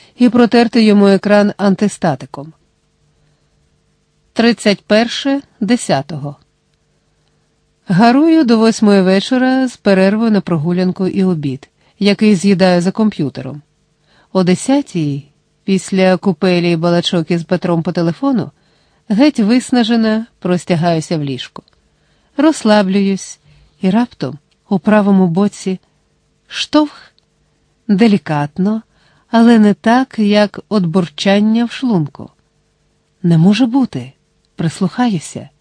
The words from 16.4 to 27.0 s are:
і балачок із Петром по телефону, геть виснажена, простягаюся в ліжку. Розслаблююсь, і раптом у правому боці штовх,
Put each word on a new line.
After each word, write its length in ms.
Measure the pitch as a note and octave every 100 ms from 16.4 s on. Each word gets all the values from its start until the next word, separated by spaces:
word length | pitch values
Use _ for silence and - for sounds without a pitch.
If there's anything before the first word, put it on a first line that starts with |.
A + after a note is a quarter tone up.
| F#3+ F3 F3
і 40 | E3+
балачок 540 | F3 F3 - F3+ D#3+
із 140 | E3+
Петром 380 | D#3+ F3 F3+ E3
по 100 | E3
телефону, 580 | F3 E3+ D#3+ C#4 A#3+ D3 - _ _ _ _ -
геть 320 | G#3 D4 C4
виснажена, 840 | G3+ B3 - B3 A3 A#3 A3 A3 A#3 _
простягаюся 800 | F3+ F3+ - E3+ F3 E3 - D#3+
в 60 |
ліжку. 380 | C#3+ B2 - - - _ _ _ _ _ _ -
Розслаблююсь, 1000 | D4+ D4 A3 G#3 F#3+ G3+ G3 G3 - - _ _ _ _
і 100 | F#3+
раптом 480 | G#3+ A#3+ - C3 C#3+ _ _ -
у 100 | G3
правому 500 | - G#3+ G3+ G3 F#3
боці 520 | E3 G3+ - F#3+ F#3 _ _ _ _ _ _ _
штовх, 680 | - - D4 D4 -